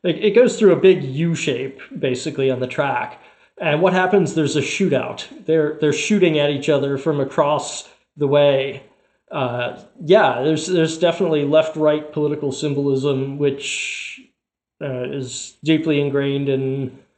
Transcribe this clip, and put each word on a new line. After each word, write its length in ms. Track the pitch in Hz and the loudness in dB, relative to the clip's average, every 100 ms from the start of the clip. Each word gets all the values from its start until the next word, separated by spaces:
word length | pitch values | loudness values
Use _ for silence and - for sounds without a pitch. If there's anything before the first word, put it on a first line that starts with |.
It, 220 | 180 160 | -2 0
it 60 | 214 | 2
goes 240 | 202 247 - | 4 4 6
through 140 | 208 | 4
a 80 | 165 | 6
big 220 | 190 175 | 6 4
U 300 | 135 135 170 | 0 -2 -2
shape, 460 | 160 - 123 135 - - 240 | 0 -2 -4 -6 -12 -16 -6
basically, 520 | 131 123 160 143 135 | -4 -2 -4 -2 -2
on 100 | 127 | -2
the 60 | 127 | -4
track. 560 | - 143 123 - - - _ _ - | -2 -2 -2 -6 -14 -20 _ _ -6
And 200 | 170 151 | -2 2
what 120 | 190 | 2
happens? 420 | 185 185 202 170 | 2 2 2 2
There's 220 | 165 147 156 | 0 0 0
a 40 | |
shootout. 680 | - - 190 135 - 117 - - - | -4 -2 0 0 -4 -10 -14 -14 -2
They're, 320 | 160 147 151 | 0 0 0
they're 120 | 151 | 0
shooting 460 | 147 - 208 175 151 | 0 0 4 4 4
at 120 | 143 | 0
each 180 | 143 139 | 0 0
other 300 | 147 139 139 | 0 0 -2
from 220 | 160 147 | -2 -2
across 680 | 139 - 147 147 - - - _ _ - | -2 0 0 0 -4 -12 -16 _ _ -4
the 100 | 143 | 0
way. 560 | 147 143 135 135 139 - _ _ _ _ | 4 4 2 -2 -8 -18 _ _ _ _
Uh, 500 | 151 127 120 123 - - - | -6 -4 -4 -6 -8 -20 -14
yeah, 380 | 156 202 156 120 | 4 4 4 2
there's, 240 | 143 156 180 | 0 0 0
there's 320 | 180 160 - | 0 0 0
definitely 460 | 175 165 180 151 | 0 0 0 0
left-right 680 | 143 151 156 160 151 151 151 | 2 2 2 2 2 2 -4
political 380 | - 147 147 143 | -4 -2 -2 -6
symbolism, 880 | 131 151 143 139 135 143 135 135 143 | -4 -4 -2 0 0 0 -2 -4 -2
which, 840 | 143 139 - - - - - - - _ _ _ _ _ | -2 -2 -8 -6 -8 -8 -12 -18 -20 _ _ _ _ _
uh, 220 | 143 127 127 | -8 -6 -6
is 460 | 139 127 - - _ | -6 -8 -10 -14 _
deeply 380 | 147 156 160 143 | 0 2 2 0
ingrained 480 | 143 139 139 139 139 | 0 0 -2 -2 0
in 500 | 135 135 135 135 - _ | -2 -2 -4 -6 -10 _